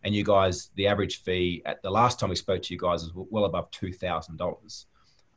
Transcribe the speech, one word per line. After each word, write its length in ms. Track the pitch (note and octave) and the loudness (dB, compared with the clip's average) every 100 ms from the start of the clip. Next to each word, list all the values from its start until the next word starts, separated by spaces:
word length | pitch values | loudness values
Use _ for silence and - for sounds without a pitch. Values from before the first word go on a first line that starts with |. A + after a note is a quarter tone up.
And 120 | G2+ | -2
you 100 | G#2 | 0
guys, 460 | G2+ G2 F#2+ F2+ - - | 4 6 6 2 -4 0
the 100 | G2 | 2
average 360 | G#2 F#2 - | 2 0 -2
fee 400 | - F#2 F2+ E2 | -2 2 2 0
at 180 | - - | -6 -8
the 80 | F#2+ | -2
last 280 | G#2 A#2+ - | 2 2 2
time 120 | G2 | -2
we 60 | F2+ | -2
spoke 260 | - F#2 | -2 -2
to 120 | - | -2
you 40 | F2 | -4
guys 240 | F2+ F2 | 0 -2
was 60 | E2 | -4
w-, 180 | F2 F#2+ | -12 -6
well 140 | G#2+ | 0
above 260 | G2+ F2 D#2+ | 0 0 -6
two 200 | - F#2 | -8 -8
thousand 460 | F2 F2+ E2 E2 D#2+ | -4 -4 -4 -6 -6
dollars, 480 | F2 - - - - _ _ _ _ | -6 -6 -12 -18 -20 _ _ _ _